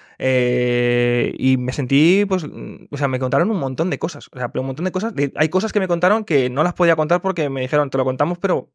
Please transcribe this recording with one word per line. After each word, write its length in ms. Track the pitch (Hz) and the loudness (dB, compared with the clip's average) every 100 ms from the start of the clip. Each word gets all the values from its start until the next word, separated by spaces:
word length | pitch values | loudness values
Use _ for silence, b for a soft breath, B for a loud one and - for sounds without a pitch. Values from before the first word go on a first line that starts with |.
| b - | b -4
eh, 1160 | 131 127 123 123 123 123 120 120 120 120 - - | 0 2 2 2 0 0 2 2 2 2 0 0
y 200 | 131 127 | 2 2
me 160 | 123 | 0
sentí, 520 | 123 127 139 165 196 202 | -4 2 4 4 4 2
pues, 160 | 185 156 | -2 -4
mm, 420 | 117 120 92 - | -10 -12 -14 -10
o 60 | 135 | -4
sea, 100 | 139 | -2
me 120 | 127 | -2
contaron 300 | 127 139 196 | 0 0 0
un 60 | 196 | 0
montón 320 | 135 131 180 | -2 -2 -4
de 100 | 139 | -2
cosas. 300 | - - - | -6 -8 -14
O 60 | 127 | -8
sea, 120 | 123 | -6
pero 120 | 131 | -4
un 60 | 135 | -4
montón 180 | 131 180 | -4 -4
de 60 | |
cosas. 240 | 185 220 165 | -4 -4 -2
De, 160 | 143 - | -2 0
hay 140 | 151 | 0
cosas 220 | 185 208 | 0 0
que 80 | 208 | -2
me 80 | 185 | 0
contaron 380 | 170 180 220 208 | 2 2 2 2
que 240 | 147 123 | 2 2
no 140 | 127 | 0
las 100 | 175 | 0
podía 220 | 175 170 160 | 2 2 2
contar 260 | 151 170 | 2 0
porque 280 | 190 175 143 | 0 -2 -2
me 120 | 135 | -2
dijeron, 280 | 127 151 143 | 0 0 0
"Te 80 | 135 | 0
lo 80 | 131 | 0
contamos, 320 | 131 156 180 | 0 0 0
pero 320 | 185 156 - | 0 -2 -4